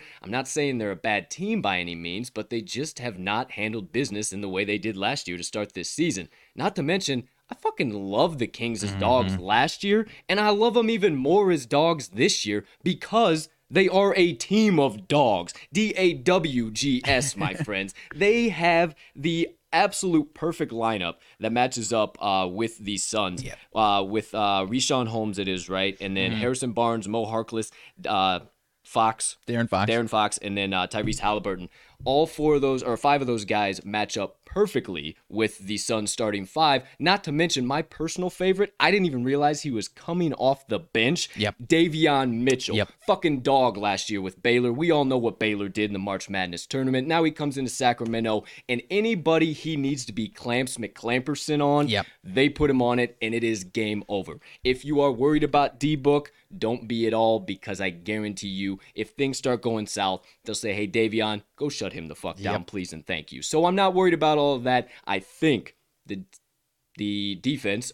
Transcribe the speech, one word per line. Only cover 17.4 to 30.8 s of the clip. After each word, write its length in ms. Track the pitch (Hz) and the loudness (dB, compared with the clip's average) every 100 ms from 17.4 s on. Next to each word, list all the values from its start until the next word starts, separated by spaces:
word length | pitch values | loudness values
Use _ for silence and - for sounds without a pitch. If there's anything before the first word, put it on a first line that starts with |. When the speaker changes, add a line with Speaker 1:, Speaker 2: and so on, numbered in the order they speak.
| 95 | -4
Speaker 2:
<laughs> 120 | 95 143 | -4 -4
Speaker 1:
friends. 280 | 98 98 - - 147 | -4 -4 -8 -16 0
They 340 | 202 233 233 | 2 4 2
have 460 | 160 170 165 175 - - - | 2 2 4 2 -2 -20 -6
the 340 | 156 165 170 - _ | -2 0 -2 -6 _
absolute 640 | 165 202 - 190 160 147 | 2 2 0 2 2 0
perfect 380 | - 165 - 135 | -4 -6 -4 -6
lineup 440 | 113 113 107 87 - _ _ | -2 0 0 -2 -6 _ _
that 120 | 110 | -2
matches 420 | 117 127 127 104 | 2 0 0 0
up, 240 | 117 104 - | 0 0 -2
uh, 280 | 101 95 92 | 0 0 0
with 280 | 92 113 - | -2 -4 -4
the 180 | 104 98 | -6 -4
Suns. 460 | - 110 95 87 | -2 -2 -2 -4
Speaker 2:
Yep. 140 | - - - 110 | -10 -14 -8 2
Speaker 1:
Uh, 280 | 107 101 98 | 4 4 2
with, 240 | 107 - | -2 -2
uh, 320 | 107 101 98 95 | -2 2 2 0
Richaun 400 | 127 - 131 113 | -2 0 0 0
Holmes, 300 | 113 107 98 | -2 -4 -2
it 100 | 95 | -2
is, 220 | 92 85 | -4 -4
right? 260 | 95 98 95 | -2 -2 -2
And 160 | 98 95 | -4 -2
then 140 | 92 | 0
Speaker 2:
Mm-hmm. 80 | 110 | 0
Speaker 1:
Harrison 320 | 120 127 127 | -2 -2 -4
Barnes, 360 | 110 117 117 98 | 0 0 0 -2
Mo 180 | 113 107 | -4 -2
Harkless, 440 | 113 110 113 107 - - - 180 | -4 -4 -6 -6 -12 -20 -12 -4
uh, 320 | 101 95 90 - _ _ _ | 0 2 0 -6 _ _ _
Fox. 540 | - 117 110 110 - - - | -4 2 2 2 -6 -8 -4
Speaker 2:
De'Aaron 220 | 117 117 | -2 0
Fox. 200 | 95 107 | 0 2
Speaker 1:
De'Aaron 180 | 117 113 | 2 0
Fox, 280 | 110 104 - | 0 0 -2
and 200 | 101 101 | -4 -4
then, 160 | 98 | -2
uh, 140 | 95 | -2